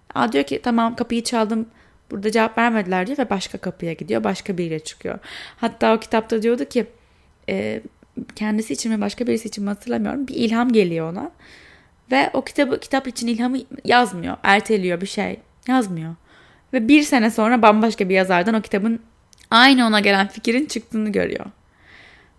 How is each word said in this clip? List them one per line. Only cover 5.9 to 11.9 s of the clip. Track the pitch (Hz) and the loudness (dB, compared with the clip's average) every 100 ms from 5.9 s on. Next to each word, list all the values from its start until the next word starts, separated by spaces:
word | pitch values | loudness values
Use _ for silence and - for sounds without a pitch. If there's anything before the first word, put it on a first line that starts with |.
o | 220 | 2
kitapta | - 226 220 226 | 0 -2 0 0
diyordu | 226 240 | 0 0
ki, | 277 240 208 _ _ _ _ _ - | -2 -2 -4 _ _ _ _ _ -6
e, | 190 202 220 - _ _ - - - | -4 -4 -6 -10 _ _ -14 -12 -6
kendisi | 214 214 220 | -2 -2 -2
için | 269 233 | -4 -4
mi | 214 | -2
başka | 202 - 240 | -2 -4 -2
birisi | 226 220 | -2 -4
için | - | -6
mi | 202 | -6
hatırlamıyorum, | 208 240 233 208 269 262 | -6 -4 -4 -2 -4 -6
bir | |
ilham | - 233 226 247 | -2 0 2 2
geliyor | 220 180 165 160 | 4 2 0 -4
ona. | 185 311 - - - - - _ | -6 -10 -14 -20 -20 -20 -20 _